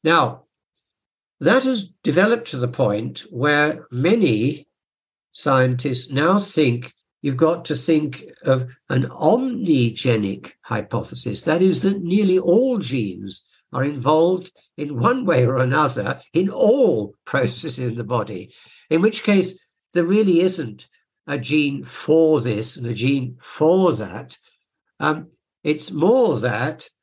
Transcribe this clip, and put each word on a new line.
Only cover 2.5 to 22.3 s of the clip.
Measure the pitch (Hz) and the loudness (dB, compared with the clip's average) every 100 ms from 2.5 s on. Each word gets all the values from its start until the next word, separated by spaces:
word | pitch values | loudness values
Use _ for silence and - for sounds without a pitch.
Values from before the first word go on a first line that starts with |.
| 131 | -4
the | 120 | -4
point | - 107 104 127 - - | 0 0 0 -6 -10 -14
where | 123 143 147 151 - - | -2 0 2 0 -2 -8
many | 123 156 226 175 107 120 151 _ _ _ _ _ _ _ | -2 2 4 2 2 0 -4 _ _ _ _ _ _ _
scientists | - 147 135 127 123 147 123 - | -6 0 2 2 0 -2 -4 -4
now | 135 160 202 | 0 2 2
think | 196 - 139 120 - _ _ _ | 0 0 0 0 -8 _ _ _
you've | 143 131 | -6 0
got | 160 170 - | 0 0 -4
to | 135 | -6
think | - 156 151 - - - | 0 0 0 -8 -18 -8
of | - 131 123 - _ | -2 0 -2 -12 _
an | 131 127 | -2 -2
omnigenic | - 151 240 262 247 190 139 117 113 127 113 101 - - _ | 0 2 2 0 -4 0 2 2 0 0 0 -2 -6 -12 _
hypothesis. | - 113 - - - - - 104 | -6 -6 -4 -6 -6 -10 -8 -6
That | - 165 | -2 2
is, | 190 143 | 2 2
that | 196 196 | 0 -2
nearly | 170 196 196 185 | 0 2 4 2
all | 170 202 262 233 | 4 4 4 0
genes | 131 131 104 92 98 - _ _ _ | -2 -4 -4 -8 -12 -14 _ _ _
are | 131 | -4
involved | 139 147 131 156 170 185 180 _ _ - | -4 -2 2 2 2 0 -6 _ _ -12
in | 147 135 | -8 -2
one | 208 262 202 | 0 0 0
way | 135 123 | 2 2
or | 131 | 2
another | 127 147 147 127 101 - _ | 0 0 0 -2 -6 -8 _
in | 165 190 | -2 -2
all | - 208 269 226 117 101 _ | 2 2 4 4 2 -4 _
<laughs> | - | -4
processes | 139 123 123 156 123 | -2 -2 -4 -8 -6
in | 123 117 | -6 -6
the | |
body, | 107 120 104 92 90 - - - _ | -4 -4 -4 -10 -14 -20 -20 -20 _
in | 160 | 2
which | 214 214 | 2 2
case | - 202 185 - _ _ _ | 2 2 2 -6 _ _ _
there | 175 170 | -2 2
really | 208 208 170 | 4 4 4
isn't | 185 180 123 101 - _ _ _ - | 2 -2 -8 -12 -20 _ _ _ -8
a | 139 | -8
gene | 123 151 147 139 | -2 0 0 -4
for | 123 - - 160 160 | -12 -12 2 4 4